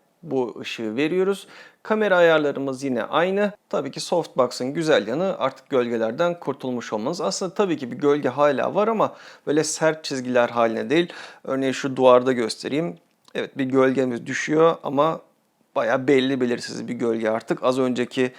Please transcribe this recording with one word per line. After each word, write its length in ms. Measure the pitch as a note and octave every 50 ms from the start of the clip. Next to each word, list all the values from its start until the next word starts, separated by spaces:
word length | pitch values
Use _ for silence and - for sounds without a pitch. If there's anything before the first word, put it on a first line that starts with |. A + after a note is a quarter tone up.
| _ _ _ _
bu 340 | - D#3+ C3+ C3 B2 A2 - -
ışığı 360 | B2 - - - A2+ G#2+ G#2+
veriyoruz. 500 | A#2+ D3 D#3 F3 F#3 F#3 F#3+ G3 F#3+ - - - - - - _ _
Kamera 340 | - - A3 A3 G#3+ G3+ F#3+
ayarlarımız 680 | F3+ E3+ E3 D#3+ D#3 D3 C#3+ C#3 C#3+ C#3 C#3 C3 B2+ C#3
yine 200 | C#3 B2+ A#2 G#2
aynı. 480 | - - D3 E3+ F#3 F#3+ G3+ G#3 G3+ G3+ - _ -
Tabii 220 | - F#3 C#3+ C#3
ki 100 | C#3 D#3+
softbox'ın 760 | - - F#3+ F3 D3+ - - D3+ B2+ A#2+ - - B2+ B2+ C#3+
güzel 320 | E3 D#3+ D#3 D3 A2 G#2
yanı 300 | G#2 A#2 D#3 F#3 F#3+ - -
artık 300 | A#2 C3+ C3+ - - -
gölgelerden 720 | C#3+ B2+ B2 A#2+ A#2+ A2+ A2+ A2 A#2+ C#3 E3+ F3 E3+ E3+
kurtulmuş 520 | - - C3 - - C3 B2+ A#2+ A2+ -
olmanız. 280 | - G#2+ G#2+ C3+ F3 F#3
Aslında 340 | D#3 G3 F3+ - G3 F3+ F3+
tabii 220 | - G#3 F#3+ D#3+
ki 160 | - C3 A#2+
bir 40 | C3
gölge 320 | A#2+ C#3+ C#3+ C#3+ D3+ C#3 C3
hala 460 | A#2+ C3+ D3 D3 C#3 A#2+ A#2+ B2 C3+
var 140 | F3+ G#3 A3
ama 280 | A3+ G#3 D#3+ B2+ - - - - - - -
böyle 180 | D3 C#3+ D#3 D3+
sert 400 | D3+ - - E3 D#3+ D#3 D#3 -
çizgiler 440 | - C#3+ C3 B2 B2+ B2 B2 A#2+ A#2
haline 420 | A#2 A#2 A#2 A#2 A2+ A2+ A2 A2+
değil. 220 | C#3 E3+ F3 E3+ - - - - - - -
Örneğin 280 | - C3+ C3+ C3+ C3+
şu 240 | C3 - - C#3+ C3
duvarda 360 | C3 C3 B2+ B2 B2+ B2 C3
göstereyim. 640 | C3 A#2+ A#2 G#2+ - - - A2+ C3 D3 E3 E3+ F3 - _ _ _ _ _ _ -
Evet, 240 | - A2+ - - C3+
bir 60 | C3+
gölgemiz 640 | C3 B2+ C3+ C3 C3+ C3 C3 C3 B2+ A#2+ A#2 -
düşüyor 500 | C3 C3 - - - D3+ D#3 D#3+ E3 D#3+ -
ama 380 | - - C#3+ C#3 D3 D#3+ D#3 - - _ _ _ _ _ _ _ _ _ -
bayağı 320 | C#3 B2 A2 A#2+ C3+ C3 B2+
belli 320 | C#3+ C3 B2+ C3+ C#3 B2+
belirsiz 480 | B2+ A#2+ A#2+ A2+ A2 - - A#2+ A#2 A#2+
bir 60 | B2+
gölge 360 | A#2+ A#2+ A#2 A2 A2+ A2+ G#2+
artık. 320 | G#2+ A2+ - - D#3+ E3
Az 160 | - B2 C3 C3
önceki 540 | C3 B2+ B2 A#2+ B2 A#2 - C3+ B2+ B2+ B2+